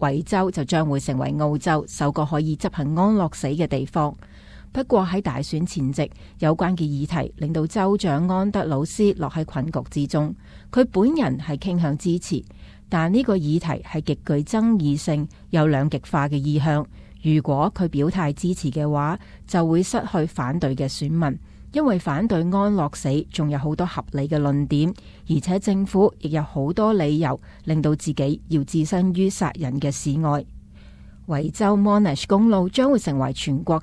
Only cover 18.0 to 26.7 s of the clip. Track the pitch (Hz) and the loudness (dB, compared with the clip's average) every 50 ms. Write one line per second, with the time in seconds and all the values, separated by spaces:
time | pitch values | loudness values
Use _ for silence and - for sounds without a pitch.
18 | 143 180 180 190 160 143 139 - - 175 185 - - 139 131 160 147 151 147 143 | 0 0 0 0 -2 -2 -2 -2 -2 -2 -2 -2 -4 -4 -2 -2 -2 0 0 0
19 | 143 156 175 - - - - - - - - 175 165 160 160 175 190 - - 233 | 0 -2 -2 -4 -8 -16 -20 -20 -8 -2 0 2 2 4 4 2 2 2 -2 -4
20 | - - - 170 156 170 - - 131 151 165 175 165 135 135 131 139 135 - - | -2 -2 0 0 0 0 -2 -4 -4 -2 -2 -2 0 -2 0 -2 -4 -4 -4 -4
21 | 147 147 160 165 160 139 - - - - - - - - - 294 302 262 190 175 | -4 -2 0 0 0 0 -2 -4 -10 -16 -20 -20 -18 -6 -2 0 2 2 2 2
22 | - 165 139 156 214 226 202 160 165 180 190 196 202 208 208 190 147 147 - - | 0 -2 -2 0 0 0 0 0 2 0 2 2 2 2 2 0 0 -2 -4 -4
23 | - 135 139 156 - - - 175 151 147 147 135 139 147 156 - 180 175 - - | -2 0 0 0 -2 -4 -4 -2 -2 0 -2 -2 -2 -2 -2 -2 -4 -4 -4 -8
24 | - - - 139 139 147 156 147 143 143 139 143 143 - 151 143 156 185 208 - | -8 -6 -4 -4 -2 0 0 0 2 2 2 0 0 2 2 2 2 2 0 -4
25 | - - - - - - 156 139 - 180 180 202 - 208 190 190 196 - - 190 | -12 -20 -20 -12 -4 -2 -2 0 0 0 -2 0 0 0 0 0 0 0 4 4
26 | 208 - - - - 147 156 151 147 - - 147 139 147 | 4 4 2 -2 -4 -2 -2 -2 -2 -2 -4 -2 -2 -2